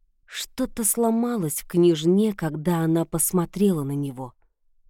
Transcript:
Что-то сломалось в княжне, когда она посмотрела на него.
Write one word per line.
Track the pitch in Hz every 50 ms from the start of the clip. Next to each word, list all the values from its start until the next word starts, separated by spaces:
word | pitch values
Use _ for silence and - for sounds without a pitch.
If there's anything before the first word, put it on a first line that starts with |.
| _ _ _ _ _
Что-то | _ - - - - - - 262 - - - 226
сломалось | - - 233 233 226 226 226 240 240 240 220 170 151 - -
в | -
княжне, | - - 175 175 175 165 151 156 170 185 196 220 220 202
когда | - 165 156 143 156 147 180 175 165 165
она | 160 165 165 165
посмотрела | - - 165 - - - 180 170 - - 180 202 202 180 156
на | 139 139 143
него. | 143 143 139 127 127 131 120 - _ _ _ _ _ _ _ _ _ _